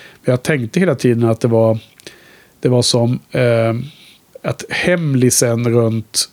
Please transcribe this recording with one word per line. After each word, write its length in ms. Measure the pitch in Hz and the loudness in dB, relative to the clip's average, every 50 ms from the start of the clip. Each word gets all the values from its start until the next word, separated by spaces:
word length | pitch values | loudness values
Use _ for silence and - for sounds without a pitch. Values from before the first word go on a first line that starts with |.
| - - - - - | -20 -20 -18 -8 -2
Men 80 | - | -2
jag 100 | - - | -2 -2
tänkte 380 | - - 160 143 117 107 - 175 | 0 -2 -2 -2 -2 -2 -2 0
hela 140 | 190 175 147 | 0 0 0
tiden 300 | - - 123 117 117 117 | 0 0 0 2 2 2
att 160 | 113 113 - | 0 0 0
det 80 | - 120 | 0 2
var, 300 | 113 113 113 110 110 113 - - _ _ - - - - - - - - _ _ _ - | 2 4 4 2 0 -2 -6 -14 _ _ -20 -20 -20 -20 -20 -20 -20 -20 _ _ _ -4
det 80 | - 135 | -2 0
var 140 | 123 123 | 2 2
som, 360 | 120 - - 120 117 120 127 - - _ | 2 2 0 0 0 0 -2 -4 -6 _
ehm, 500 | - 131 127 120 117 113 113 113 113 120 131 143 - - - - - _ _ _ - - | -4 -2 0 2 2 2 0 0 -2 -4 -8 -10 -14 -20 -20 -20 -20 _ _ _ -20 -10
att 220 | - - - - - - | -8 -8 -8 -8 -10 -10
hemlisen 960 | - - - 175 180 175 165 147 135 127 123 127 - - 135 120 117 117 120 120 | -6 -4 -2 -2 -2 0 0 0 0 2 2 2 2 2 0 0 0 0 0 0
runt 600 | 113 120 117 113 110 113 107 _ - - - - | 2 2 2 2 0 -4 -6 _ -6 -8 -8 -8